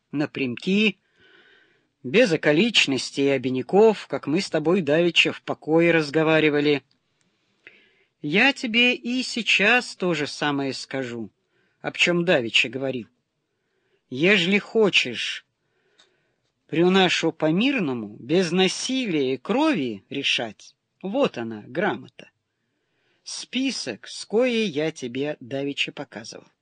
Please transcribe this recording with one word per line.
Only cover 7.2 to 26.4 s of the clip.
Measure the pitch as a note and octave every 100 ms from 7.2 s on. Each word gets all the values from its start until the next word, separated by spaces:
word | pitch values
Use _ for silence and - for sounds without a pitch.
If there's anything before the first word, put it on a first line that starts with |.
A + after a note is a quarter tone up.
| _ _ _ _ - - _ _ _ _
«Я | D3 F3 C4
тебе | C4+ B3+ A3 B3
и | B3 A#3 B3+
сейчас | A#3+ - - - G3+ B3 A#3+ -
то | F3+
же | D#3 C#3+
самое | - D3+ C#3 C#3
скажу, | B2 - C3+ B2+ A#2+ G#2 - _ _ _ _
об | D3 -
чем | - F3
давеча | E3+ D#3+ A2+ - C3
говорил. | B2+ C3+ B2+ G#2+ _ _ _ _ _ _ _ _ _ _
Ежели | B2+ E3+ G#3 E3+ G3+
хочешь, | - A3+ G#3 - C3 A2 - - - _ _ _ _ _ _ _ _ _ _ _ _
прю | D3+ F3+
нашу | F#3+ F#3 - E3
по-мирному, | - D#3 E3+ B3+ C#4 D#3 B2 G#2 -
без | A#2+ E3+ F3+
насилия | F3+ F#3+ - - C4 A#3+ D#3 C3
и | C3
крови | - A#3 D#4+ A#3+ B2+ G2+ -
решать, | C#3 C3 - A#2+ G2+ - _ _ _
вот | F#3 A#3+ C#4 -
она, | A#2 G#2+ A#2+
грамота. | C3 F#3+ C3+ B2+ - - _ _ _ _ _ _ _ _ _
Список, | - - - B3 C4+ - - G#2 -
с | -
коей | - G#3 B3+ A3+ A3
я | C#3 D#3+
тебе | D#3 B2+ B2+ C#3+ D3+
давеча | B2 C3+ C#3+ C#3 -
показывал». | - C#3 G#2 A2+ -